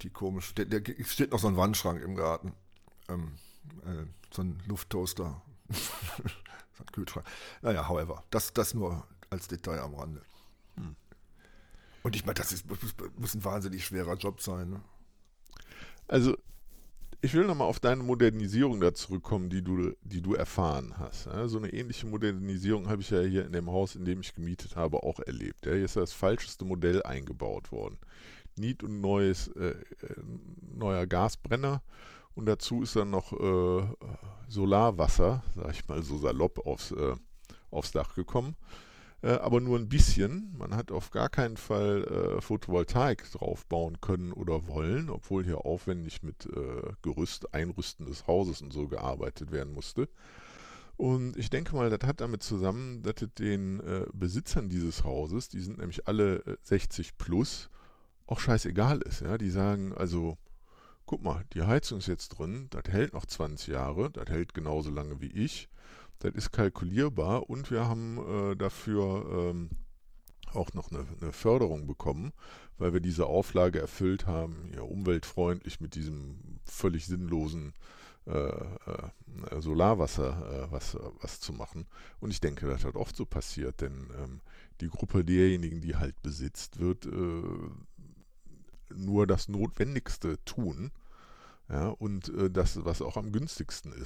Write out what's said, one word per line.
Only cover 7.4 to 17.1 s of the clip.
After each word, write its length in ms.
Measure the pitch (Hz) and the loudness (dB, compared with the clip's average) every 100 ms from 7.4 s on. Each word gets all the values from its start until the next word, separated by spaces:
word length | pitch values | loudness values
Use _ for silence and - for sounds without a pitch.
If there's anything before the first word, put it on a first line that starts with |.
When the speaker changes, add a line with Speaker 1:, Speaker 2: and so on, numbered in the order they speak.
| - - | -14 -4
Speaker 1:
Naja, 260 | 117 92 73 | 0 0 0
however, 340 | 85 82 80 - | 0 -2 -6 -4
das, 220 | 110 - | -2 0
das 200 | - 104 | 0 0
nur 320 | 110 92 82 - - - | 0 -2 -4 -8 -16 -8
als 180 | 95 - | -8 -6
Detail 320 | 85 90 78 | -8 -4 -4
am 120 | 69 | -6
Rande. 280 | 71 73 73 - - - - - - | -8 -8 -10 -14 -20 -20 -20 -18 -12
Speaker 2:
Hm. 200 | 82 71 - - - - - - - - - - | -12 -12 -18 -20 -20 -20 -20 -20 -20 -20 -20 -6
Speaker 1:
Und 140 | 120 104 | -4 -2
ich 100 | 87 | -2
meine, 100 | - | -2
das 180 | - | -2
ist, 120 | 90 - | -4 -6
muss, 120 | - 113 - 90 - | -6 -6 -6 -10 -6
muss 180 | 113 104 | -4 -2
ein 80 | |
wahnsinnig 420 | 98 101 95 92 - | -2 -2 -2 -4 -4
schwerer 300 | 92 85 90 | -2 -2 -2
Job 260 | 98 101 | -2 -4
sein, 280 | - 90 87 | -4 -4 -6
ne? 120 | 98 - - - - - _ - - - - - - - | -8 -12 -20 -20 -20 -20 _ -20 -20 -18 -16 -16 -16 0
Speaker 2:
Also, 300 | 131 123 - - - - - - - - | 4 6 4 -2 -18 -16 -16 -18 -14 -12